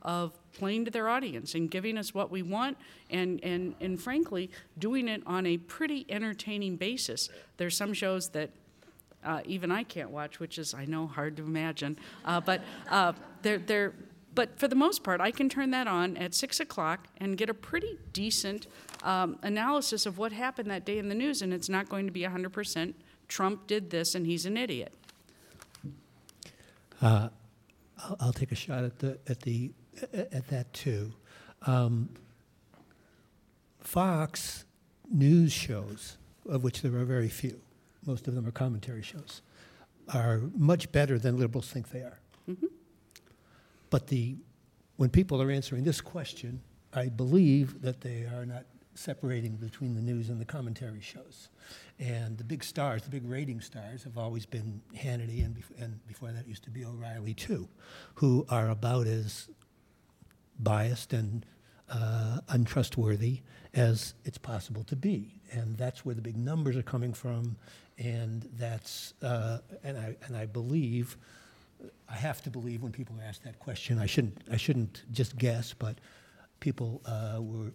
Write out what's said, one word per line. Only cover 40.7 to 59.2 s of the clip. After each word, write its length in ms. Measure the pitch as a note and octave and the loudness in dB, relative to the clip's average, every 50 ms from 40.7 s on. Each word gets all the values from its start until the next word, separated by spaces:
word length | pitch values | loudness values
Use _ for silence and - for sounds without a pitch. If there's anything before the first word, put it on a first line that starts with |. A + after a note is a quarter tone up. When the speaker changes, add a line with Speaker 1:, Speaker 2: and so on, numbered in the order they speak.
| F3 E3+ - - | 6 6 4 2
Speaker 2:
better 260 | - C#3+ C#3+ C3+ C3 | 4 4 6 6 4
than 200 | A2+ A2+ B2 B2 | 4 4 4 4
liberals 320 | B2+ B2 A2+ A#2+ - - - | 4 4 2 2 -2 -4 -4
think 220 | - B2+ A2+ - | -6 -6 -6 -6
they 80 | A#2+ B2+ | -10 -10
are. 200 | C3 - - - _ _ _ - - F#3 | -10 -12 -14 -18 _ _ _ -14 -10 -8
Speaker 1:
Mm-hmm. 160 | F#3 - D#4+ G4 - - - _ _ _ _ _ - - _ - - _ _ _ - - - _ _ - - - | -6 -2 -2 -4 -4 -6 -20 _ _ _ _ _ -20 -20 _ -20 -20 _ _ _ -20 -20 -20 _ _ -14 -4 2
Speaker 2:
But 160 | D3+ C3 - | 2 2 2
the, 280 | - C#3 B2 A2+ B2 C3+ - - - - _ _ _ _ _ _ _ _ | 2 0 2 2 0 -2 -6 -12 -18 -20 _ _ _ _ _ _ _ _
when 120 | - C3+ A#2+ | 2 4 8
people 320 | - F3+ F#3+ F#3 C#3+ C3 | 8 8 6 6 4 2
are 80 | C3+ C#3 | 2 2
answering 360 | C#3 C#3 C3 - C3 B2 C#3 | 2 0 0 -2 -2 0 2
this 160 | E3 C#3+ - | 2 0 0
question, 580 | - - - E3+ C#3 - - - - A#2+ B2 - - - - - _ - | -4 -8 -8 -8 -8 -8 -10 -10 -10 -10 -10 -10 -12 -16 -20 -20 _ -6
I 160 | - B2+ B2+ | -4 -2 -2
believe 720 | B2+ A2+ A#2 B2+ B2+ E3 G3 F3 C#3+ C3+ C#3+ C3+ C3 - - B2+ | -2 0 0 2 6 8 10 10 10 10 8 6 4 0 -4 -4
that 180 | B2+ B2 - | -4 -4 -4
they 220 | - B2 A#2+ A#2 A#2 | -6 -6 -4 -4 -4
are 220 | A#2 A#2+ B2 B2 | -4 -4 -6 -6
not 200 | B2 B2 B2 B2+ - - - - _ - | -6 -8 -10 -12 -14 -20 -20 -20 _ -16
separating 600 | - - D#3+ C3+ - D3 B2+ B2+ A#2 A#2 A2+ A2 | -10 -8 -8 -6 -2 -2 -2 0 0 -2 -2 -4
between 380 | G#2+ A2+ A2 - - C3+ B2 A#2 | -4 -6 -8 -6 -4 -4 -2 -2
the 80 | A2 | 0
news 280 | A#2 A#2+ A#2+ A#2 A2+ A2+ | 0 0 0 -2 -2 -2
and 120 | A#2+ A2 | -4 -4
the 40 | A#2 | -6
commentary 540 | - D#3 C#3+ B2 A#2 G#2+ - C3 A2+ A2 G#2 | -6 -6 -6 -6 -6 -6 -6 -8 -10 -10 -12
shows. 500 | G2+ - - C3 - - - - - - _ - - - - - - - - - | -12 -14 -16 -16 -18 -20 -20 -20 -20 -20 _ -20 -20 -20 -20 -20 -20 -20 -12 -8
And 380 | C3 B2 A#2+ A#2 A2+ A2+ A2+ | -4 -4 -2 -2 -4 -4 -6
the 60 | A2+ A2+ | -6 -6
big 200 | A#2+ D#3+ C#3 - | -6 -6 -6 -6
stars, 400 | - - D#3 C#3+ C3+ A#2 G#2 - | -6 -2 0 0 0 0 -2 -4
the 60 | C3 | -6
big 140 | C#3 C3+ A#2+ | -8 -6 -6
rating 360 | B2 B2+ C#3 D3+ C3+ A#2 A2 | -4 -4 -4 -4 -4 -6 -6
stars, 420 | - - - A#2+ G2+ G#2+ B2+ A#2+ - | -8 -10 -12 -12 -12 -12 -12 -14 -14
have 140 | C3 A2+ | -10 -6
always 280 | A#2 A2 A#2 A#2 A2+ G2+ | -6 -4 -4 -4 -6 -6
been 360 | - B2 A2 G#2+ A2 G2+ G#2+ - - - | -6 -6 -6 -6 -6 -8 -10 -12 -16 -12
Hannity, 480 | - C#3 C3 B2 A#2+ A#2 A2+ A#2 A#2+ A#2+ | -6 -4 -4 -2 -2 -4 -4 0 0 0
and, 100 | A#2 A2+ | 0 -2
bef-, 260 | A#2 - - - A#2+ | -8 -12 -14 -12 -10
and 240 | A#2+ A#2 G#2+ G#2 - | -10 -10 -10 -12 -14
before 240 | A2 G#2+ - B2 A#2 | -16 -16 -12 -10 -10
that 140 | A#2 A#2 A#2+ | -8 -8 -10
used 180 | A#2 G#2 - - | -10 -12 -14 -12
to 80 | A#2 | -12
be 120 | A2 C3 B2 | -10 -10 -10
O'Reilly 520 | A#2 A#2+ A#2 A#2 A#2 A2+ A2+ G#2 A2 A2 | -10 -10 -10 -10 -10 -8 -6 -6 -6 -6
too, 340 | - - - G3 - - - - - - - - - - - - | -6 -4 -4 -4 -4 -6 -8 -14 -20 -20 -20 -20 -20 -20 -8 0
who 300 | - D3+ C3 B2 B2+ - - | 4 6 6 6 6 4 4
are 200 | B2 A#2 A2 A2 | 2 4 4 2
about 380 | A2 G#2+ A#2+ A#2 B2+ B2 A#2 | 2 2 2 2 2 2 2
as 420 | A2 A2+ A2 | 2 0 0